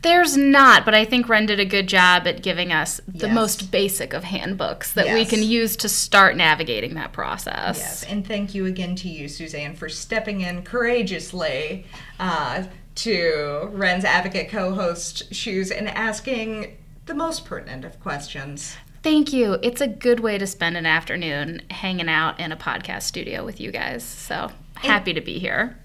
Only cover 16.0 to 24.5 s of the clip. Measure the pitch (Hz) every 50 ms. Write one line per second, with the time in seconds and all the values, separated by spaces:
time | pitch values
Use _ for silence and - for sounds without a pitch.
16 | 220 220 214 220 - 269 262 226 220 220 220 214 208 - - - - - - -
17 | - - 330 285 330 330 320 - - - - - - - 117 131 131 - - -
18 | - 143 143 143 - - - 147 135 143 143 143 - - - - - - - -
19 | - 311 311 302 294 294 277 262 240 208 190 - - 240 240 - 285 262 202 -
20 | - 247 240 240 226 226 208 202 196 185 - - 175 170 170 175 165 160 156 165
21 | 160 - - 175 175 160 143 143 151 165 165 - - - 175 - - 190 185 180
22 | 170 165 160 156 160 156 - - 175 160 240 240 - - 123 - - - - 101
23 | - - - - - - - 90 - - - - - - 185 - - - - 240
24 | 233 - - - - - - - - -